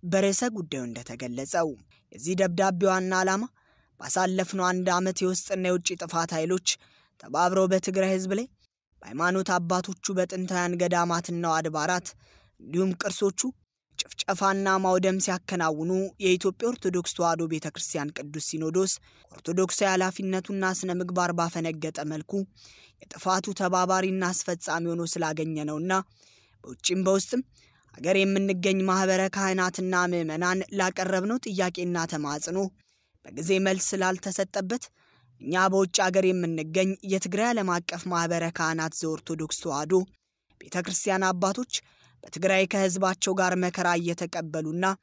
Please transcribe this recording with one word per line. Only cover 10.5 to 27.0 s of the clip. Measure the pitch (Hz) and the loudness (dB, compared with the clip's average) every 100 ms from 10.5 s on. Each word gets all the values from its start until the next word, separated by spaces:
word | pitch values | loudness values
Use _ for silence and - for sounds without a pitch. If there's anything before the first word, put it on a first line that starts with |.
| 180 175 175 | 0 0 0
ገዳማትና | 175 175 175 170 170 175 170 | 2 2 2 0 -2 -4 0
አድባራት | 160 160 156 151 180 - - _ - _ _ | 0 0 -2 0 0 -4 -18 _ -20 _ _
እንዲሁም | - 165 190 | -4 0 0
ቅርሶቹ | 175 202 - 202 - 254 - _ _ _ - | 0 -4 0 0 0 -6 -6 _ _ _ -12
ጭፍጨፋና | - - - 190 196 196 196 190 | -10 -6 -4 0 2 2 2 2
ማውደም | 190 185 190 190 | 4 4 4 2
ሲያከናውኑ | 190 185 - 180 160 156 165 185 190 - | 0 -2 -4 0 0 0 0 0 0 0
የኢትዮጵያ | 190 185 196 185 233 | 2 4 2 0 -4
ኦርቶዶክስ | 247 190 180 170 | -2 -2 -2 -2
ተዋሕዶ | - 170 165 165 | 0 2 2 -2
ቤተ | 156 156 | -4 -6
ክርስቲያን | 160 - 165 147 | -8 -6 -4 -6
ቅዱስ | - 147 151 - | -8 -10 -6 -4
ሲኖዶስ | 160 160 175 190 - _ _ _ | -2 0 2 2 0 _ _ _
ኦርቶዶክሳዊ | - - 175 190 - 196 | -12 -4 0 0 2 2
ኃላፊነቱና | 190 185 185 190 190 185 196 190 | 4 2 -2 -4 -4 -4 -2 -2
ስነ | 185 185 | -2 -2
ምግባር | 180 180 180 175 | -4 -2 0 0
ባፈነገጠ | 175 170 170 165 160 156 - | 0 -2 -2 -6 -4 -8 -6
መልኩ | 151 156 156 202 196 _ - - - _ | -6 -8 -6 -6 -6 _ -20 -20 -20 _
የጥፋቱ | - - 190 185 190 | -20 -6 0 0 0
ተባባሪና | 190 190 185 180 185 190 190 180 | -2 2 2 4 2 2 0 0
አስፈጻሚ | 185 - 175 - 165 170 | -2 -4 -4 -2 -2 -2
ሆኖ | 170 165 | -2 -2
ስላገኘ | 175 160 156 160 156 | -2 -2 -2 -4 -4
ነውና | 151 151 175 190 185 _ - _ _ _ | -4 -4 0 -2 -2 _ -20 _ _ _
በውጭም | - 123 - 180 | -20 -6 -2 2